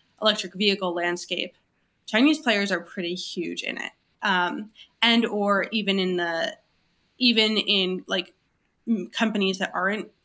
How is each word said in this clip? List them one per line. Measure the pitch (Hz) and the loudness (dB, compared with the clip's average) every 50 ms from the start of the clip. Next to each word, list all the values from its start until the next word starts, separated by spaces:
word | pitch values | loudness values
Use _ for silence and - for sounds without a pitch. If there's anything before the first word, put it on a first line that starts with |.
| _ _ _ - | _ _ _ -2
electric | - 214 208 208 - 180 - | 0 0 0 0 -4 -8 -4
vehicle | 185 214 202 196 196 190 180 170 | 0 2 2 2 2 0 -2 -2
landscape, | 180 175 175 175 175 - - 180 - - - - _ _ _ _ _ _ _ _ _ _ | -2 -2 -2 -2 -4 -6 -6 -6 -6 -6 -8 -10 _ _ _ _ _ _ _ _ _ _
Chinese | - - 220 254 302 311 302 | -2 2 4 4 4 4 2
players | - 247 214 202 202 196 | 2 0 2 2 2 0
are | 190 170 | -2 -4
pretty | 180 - - 202 175 170 180 | -4 -6 -8 -6 -6 -6 -6
huge | 185 - - - - 170 170 175 175 | -6 -8 -8 -6 -6 -6 -6 -6 -6
in | - - - - | -6 -8 -6 -8
it. | - - - _ _ _ _ - | -8 -12 -14 _ _ _ _ -4
Um, | - 208 190 180 175 175 - - 214 - _ - - _ _ - | -2 0 2 2 0 0 -2 -6 -10 -12 _ -20 -20 _ _ 0
and | - 233 233 233 226 | 2 4 4 4 2
or | - - 208 202 202 202 196 175 - | 2 0 0 2 2 2 2 0 0
even | 214 220 196 190 196 196 | -2 -2 0 0 0 0
in | 185 185 180 | 0 0 0
the, | 175 175 170 165 165 - - - - _ _ _ _ _ _ _ _ _ _ _ - | 0 0 -2 -2 -2 -4 -4 -6 -10 _ _ _ _ _ _ _ _ _ _ _ 2
even | 247 240 226 220 220 214 220 | 2 4 4 4 4 2 2
in, | 208 - - 208 196 190 185 185 185 - | 0 0 0 2 2 2 0 -2 -4 -4
like, | - 190 190 - - - _ _ _ _ _ _ _ _ _ - | -4 -4 -4 -4 -6 -10 _ _ _ _ _ _ _ _ _ -4
m-, | - 226 196 175 - | -2 -2 -2 -4 -6
companies | - - 233 220 214 208 196 190 190 190 | -2 0 0 0 2 0 0 0 0 -2
that | 190 - | -4 -4
aren't | - 175 180 190 208 220 - - _ _ _ | -2 -2 -2 0 -2 -2 -6 -10 _ _ _